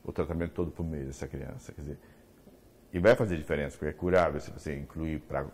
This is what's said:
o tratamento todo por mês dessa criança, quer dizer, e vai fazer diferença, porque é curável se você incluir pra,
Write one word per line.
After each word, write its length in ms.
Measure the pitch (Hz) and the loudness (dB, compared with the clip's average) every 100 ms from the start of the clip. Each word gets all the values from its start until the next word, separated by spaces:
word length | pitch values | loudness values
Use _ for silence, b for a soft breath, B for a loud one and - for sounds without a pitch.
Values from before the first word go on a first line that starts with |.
o 80 | - | -10
tratamento 400 | - 82 82 85 | -4 -2 0 -2
todo 160 | - 85 | -2 -4
por 120 | - 85 | -2 -4
mês 200 | 76 67 | -4 -6
dessa 200 | 67 - | -8 -8
criança, 440 | 69 69 - - | -8 -10 -12 -14
quer 100 | - | -12
dizer, 180 | 71 71 b b b b b - - - - | -12 -12 b b b b b -20 -20 -20 -4
e 60 | 90 | 6
vai 160 | 98 127 | 8 8
fazer 220 | 110 82 | 6 0
diferença, 380 | - 76 71 - | 0 0 0 -2
porque 120 | 76 | -6
é 40 | |
curável 460 | - 90 90 82 73 | -2 4 6 6 0
se 120 | - | -8
você 240 | - 80 71 | -10 -6 -6
incluir 420 | 71 80 80 76 | -6 -6 -4 -4
pra, 240 | - 69 73 | -4 -4 -4